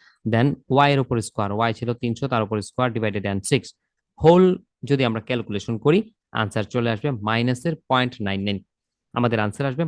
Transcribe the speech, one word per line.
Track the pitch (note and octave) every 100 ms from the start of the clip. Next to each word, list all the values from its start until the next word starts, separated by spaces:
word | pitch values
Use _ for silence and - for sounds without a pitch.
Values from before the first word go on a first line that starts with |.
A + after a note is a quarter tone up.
| _ _ A2
Then | A2+ C#3+ - -
ওয়াই | C3 C#3+
এর | C#3
উপর | B2 A#2 -
স্কোয়ার, | - G2+ G#2
ওয়াই | A#2 A2
ছিল | A#2+ A#2
তিনশো, | A#2+ A2 C3
তার | A#2 G#2
উপর | G#2+ -
স্কোয়ার | - B2+ A2+
divided | A2 G2+ G2
and | G2 -
six। | B2+ - - _ _ _ -
হোল | D#3 F3+ F#3 F3+ - _ C3
যদি | C#3 A#2+
আমরা | A2 -
ক্যালকুলেশন | A#2+ A2 G2+ - A2
করি, | D3 F#3+ A3 _ _ A#2
আনসার | G#2+ A2+ G2+
চলে | B2 A#2
আসবে | G#2+ D3 A2+ G#2+
মাইনাসের | A2+ B2 B2 E3+ D3+ -
পয়েন্ট | B2+ B2 - G2
নাইন | G2 G2+
নাইন, | G2 - _ _ _ _ B2+
আমাদের | A#2+ A2+
আনসার | G#2+ - C#3
আসবে | C3